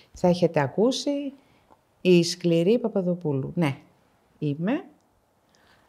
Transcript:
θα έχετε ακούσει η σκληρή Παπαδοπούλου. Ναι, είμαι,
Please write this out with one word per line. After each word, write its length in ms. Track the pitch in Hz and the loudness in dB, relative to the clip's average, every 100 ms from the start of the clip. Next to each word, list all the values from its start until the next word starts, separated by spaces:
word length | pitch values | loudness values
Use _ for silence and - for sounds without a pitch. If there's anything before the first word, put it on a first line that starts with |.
| _ | _
θα 140 | - 180 | -2 0
έχετε 320 | 175 170 160 | 2 2 0
ακούσει 720 | 135 - 240 254 285 285 277 - _ _ _ _ _ _ | -2 0 0 0 -4 -4 -6 -12 _ _ _ _ _ _
η 220 | 180 175 | 4 4
σκληρή 560 | 170 - 175 165 170 240 | 4 -2 0 2 2 2
Παπαδοπούλου. 720 | 226 202 180 175 160 135 139 175 | 0 -2 -2 -4 -2 -4 -4 -2
Ναι, 220 | 151 127 - _ _ _ _ _ | -2 -2 -14 _ _ _ _ _
είμαι, 460 | 151 143 180 302 - _ _ _ _ _ _ _ _ _ | -6 -4 -4 -4 -8 _ _ _ _ _ _ _ _ _